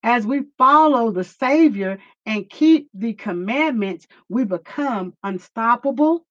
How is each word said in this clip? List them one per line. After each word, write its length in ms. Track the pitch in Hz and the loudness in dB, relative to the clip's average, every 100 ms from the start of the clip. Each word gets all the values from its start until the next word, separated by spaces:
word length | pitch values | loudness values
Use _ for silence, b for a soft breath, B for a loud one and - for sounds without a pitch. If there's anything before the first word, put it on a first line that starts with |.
As 240 | 226 240 208 | 0 -2 -2
we 160 | 277 277 _ | -6 -6 _
follow 540 | 262 294 311 262 226 | 4 6 4 2 0
the 120 | 180 | -2
Savior 760 | 185 _ 254 302 320 196 190 196 b b - | -8 _ 0 4 4 2 -6 -8 b b -8
and 240 | 214 202 | -8 -8
keep 400 | - 311 320 294 | 0 4 4 0
the 200 | 196 226 | -8 -8
commandments, 920 | 220 214 175 185 262 311 240 196 175 _ b b | -6 -8 -6 -4 -2 0 -2 -4 -6 _ b b
we 160 | 226 | -4
become 720 | 240 180 - - 285 220 185 - | -2 -4 -8 -6 -4 -4 -8 -10
unstoppable 1000 | 202 190 - - 226 240 277 247 302 339 _ | -8 -8 -10 -4 0 0 0 0 0 0 _